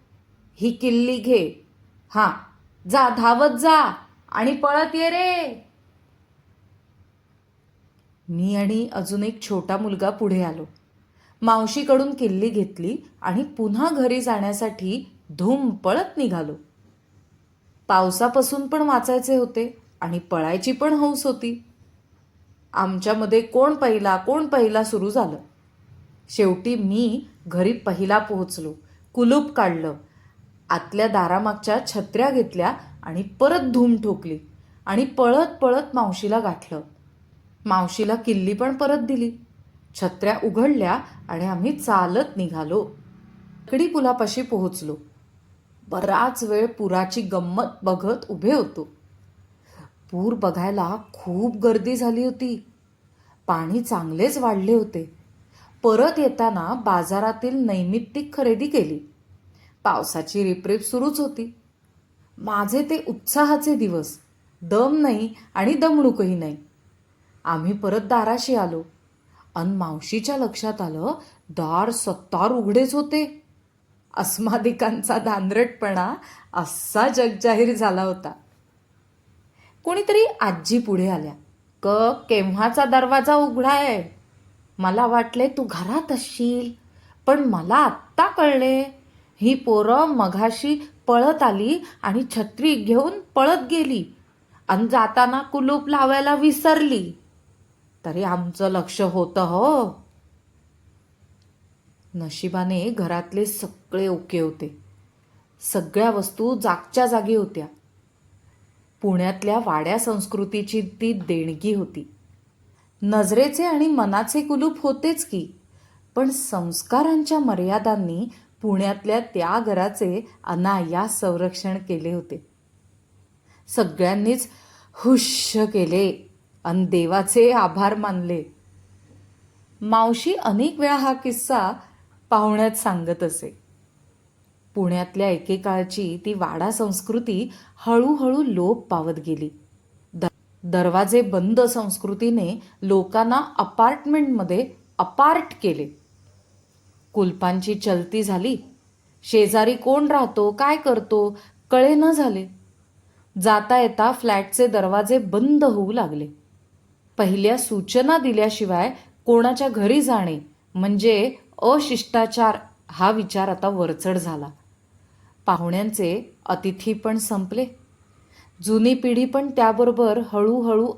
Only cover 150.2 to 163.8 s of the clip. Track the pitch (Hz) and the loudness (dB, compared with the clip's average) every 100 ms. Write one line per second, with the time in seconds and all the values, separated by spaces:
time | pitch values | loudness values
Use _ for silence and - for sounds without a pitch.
150.2 | 247 - 208 208 277 302 294 226 - 214 | 2 2 0 2 0 2 2 0 2 0
151.2 | 208 208 - _ _ 254 269 302 320 302 | 0 -2 -16 _ _ 6 6 6 4 4
152.2 | 262 190 190 - - _ _ _ _ _ | 2 0 -6 -16 -20 _ _ _ _ _
153.2 | _ 190 208 214 208 254 233 226 226 240 | _ -2 2 2 4 4 4 2 0 2
154.2 | 233 196 196 - 247 208 185 202 208 254 | 0 0 -2 0 2 2 2 0 2 0
155.2 | 196 202 262 294 277 202 190 233 165 151 | 2 0 4 4 4 2 0 -2 -2 -4
156.2 | 147 - _ _ _ _ _ _ _ - | -10 -14 _ _ _ _ _ _ _ -2
157.2 | 196 196 202 247 - 208 185 247 269 330 | 0 2 2 2 -2 -4 0 2 4 4
158.2 | 254 214 214 214 196 175 226 262 - _ | 2 2 2 0 -2 0 0 -4 -18 _
159.2 | - 233 240 254 269 214 202 285 262 226 | 2 4 4 2 -2 0 4 4 4 0
160.2 | 175 151 - _ _ 180 196 202 220 214 | 0 -4 -10 _ _ -4 0 2 4 4
161.2 | 254 - _ - 233 294 294 240 - 233 | 2 -4 _ 0 2 2 2 -4 -2 0
162.2 | 220 233 220 214 - _ - 156 185 220 | 0 2 0 0 -8 _ -20 0 2 2
163.2 | 202 196 196 180 196 196 | -2 -2 -2 -2 -2 0